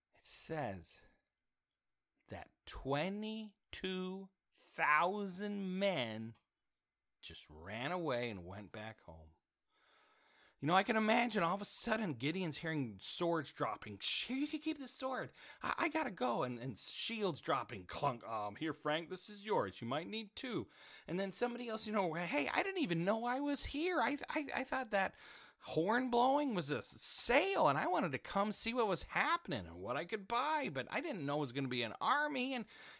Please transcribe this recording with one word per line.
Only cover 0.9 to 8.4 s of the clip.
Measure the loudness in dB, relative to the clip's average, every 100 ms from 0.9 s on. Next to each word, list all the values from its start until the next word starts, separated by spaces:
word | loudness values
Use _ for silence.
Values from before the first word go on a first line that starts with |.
| -12 -16 _ _ _ _ _ _ _ _ _ _ _ -14
that | -12 -14 _ -12
twenty-two | -8 -2 0 0 -4 -6 -6 -10 _ _ -6 -4 -4 -4 -8 -12 _ _ _ -12
thousand | 0 4 6 4 2 -4 -4 -4 -4 -4 0
men | 2 2 -2 -4 -8 -12 _ _ _ _ _ _ _ _
just | -12 -10 -12
ran | -12 -8 -4 -2
away | -2 0 0 0
and | -4